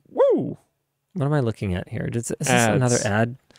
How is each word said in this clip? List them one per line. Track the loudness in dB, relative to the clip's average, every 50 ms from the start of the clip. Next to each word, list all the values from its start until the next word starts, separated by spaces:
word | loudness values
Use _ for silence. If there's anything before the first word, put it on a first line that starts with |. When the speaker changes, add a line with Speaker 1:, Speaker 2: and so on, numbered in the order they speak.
| _ _
Speaker 1:
Woo! | 0 2 2 2 2 2 -2 -4 -8 -12 _ _ _ _ _ _ _ _ _ _ -6
Speaker 2:
What | -4 -2
am | 0 0
I | 0
looking | 0 0 -2 -4 -4 -4 -4
at | -4 -6 -6
here? | -8 -8 -6 -6 -6
Is, | -6 -6 -6
is | -6 -4 -2 2
this |
another | 2 4 4 4 2 2 2 2 2
Speaker 1:
Ads. | 0 0
Speaker 2:
ad? | 0 0 0 0 -2 -4 -10 _ _ _